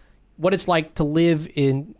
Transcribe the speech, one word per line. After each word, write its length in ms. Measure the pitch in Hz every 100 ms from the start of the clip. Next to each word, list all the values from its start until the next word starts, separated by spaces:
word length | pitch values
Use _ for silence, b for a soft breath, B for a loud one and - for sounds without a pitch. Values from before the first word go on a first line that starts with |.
| b b _ -
what 160 | 170
it's 140 | 196 -
like 280 | 165 156
to 100 | -
live 420 | 151 156 170 156 165
in 400 | - 139 135 151